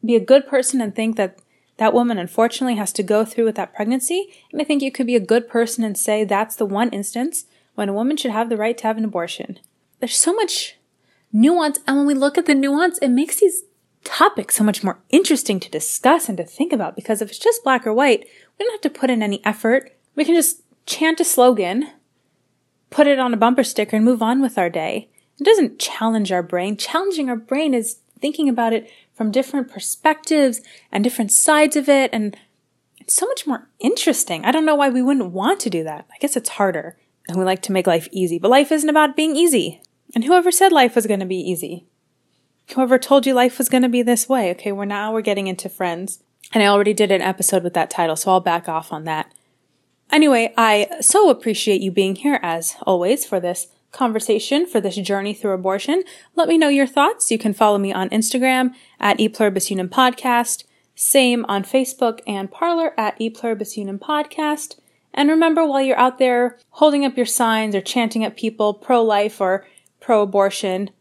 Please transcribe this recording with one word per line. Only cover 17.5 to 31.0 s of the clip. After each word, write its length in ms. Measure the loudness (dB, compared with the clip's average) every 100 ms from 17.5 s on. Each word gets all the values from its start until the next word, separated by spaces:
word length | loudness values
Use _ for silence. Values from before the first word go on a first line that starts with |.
| 0
black 220 | 0 0 0
or 60 |
white, 340 | 0 2 2 -2 _ _ _
we 60 |
don't 80 | -6
have 80 | -4
to 180 | -6 -4
put 120 | -2
in 120 | 0
any 220 | -2 -2
effort. 480 | -4 -2 0 0 -2 _ _
We 100 | -4
can 100 | 2
just 280 | 2 2 -4 _ _ -12
chant 320 | -2 -2 0
a 60 |
slogan, 680 | -2 4 4 4 0 -2 -4 -10 _ _ _ _ _ _ _ _ _
put 200 | 2 4
it 100 | 4
on 160 | 0
a 20 | 2
bumper 280 | 2 4
sticker, 320 | 0 0 -2 2
and 80 |
move 180 | 2 2
on 180 | 2 2
with 160 | 0 0
our 140 | -2
day. 380 | -2 -4 -6 -10 _ _ _
It 40 |
doesn't 360 | 4 4 4 -2
challenge 500 | -10 -4 -2 0 0
our 120 | -2
brain. 340 | -2 -4 -4 -6
Challenging 520 | -4 -4 -2 -2 -4
our 80 | -4
brain 380 | -4 -2 0
is 240 | 0 -2 -10 _ _
thinking 280 | -6 -2 0
about 240 | 0 0
it 160 | -2 -6 _ _
from 200 | _ -2
different 360 | -2 -2 -4 -6
perspectives 920 | -10 -10 -2 0 0 0 2 2 0 -12 -20 _
and 100 | -2